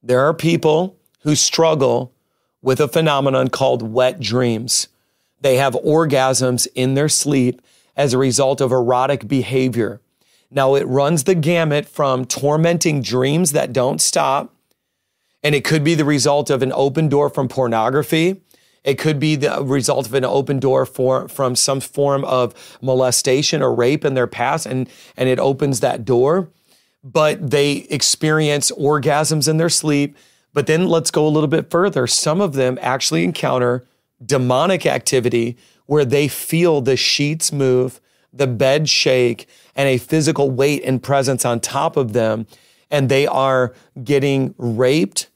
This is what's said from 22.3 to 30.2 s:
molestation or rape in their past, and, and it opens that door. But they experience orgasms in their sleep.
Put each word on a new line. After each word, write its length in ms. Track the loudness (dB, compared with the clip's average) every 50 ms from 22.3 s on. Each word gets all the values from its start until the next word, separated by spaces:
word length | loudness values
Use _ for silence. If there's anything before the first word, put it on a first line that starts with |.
| 0 0 0 -2 -4 -12 -20 -20 -20 -8 -4
molestation 800 | 0 2 2 2 2 0 0 0 2 0 2 0 0 0 0 0
or 120 | 0 0
rape 300 | 2 2 2 2 0 -2
in 80 | -2 0
their 140 | 0 -2
past, 400 | -2 -2 -4 -2 -2 -2 -4 -4
and, 220 | -6 -4 -6 -6 -6 -10 -20 -20 -20 _
and 120 | -2 0 0
it 100 | 0 2
opens 420 | 2 0 0 0 -2 -2 -2 0
that 240 | 0 -2 -2 -2 -2
door. 460 | 0 2 2 4 2 2 0 -2 -6 _ _ _ _ _ _ _ _ _ _ _
But 480 | -6 0 0 2 2 0 -2 -4 -2
they 360 | 2 2 2 2 0 -2 -4 -6
experience 840 | -4 -2 -2 -2 -2 0 0 0 2 2 2 2 0 0 -2 -4
orgasms 800 | -4 -2 0 0 0 2 2 0 2 2 0 0 0 0 0 0
in 80 | 0
their 140 | 2 0 0
sleep. 440 | 0 -2 0 0 0 0 0 -2 -6 _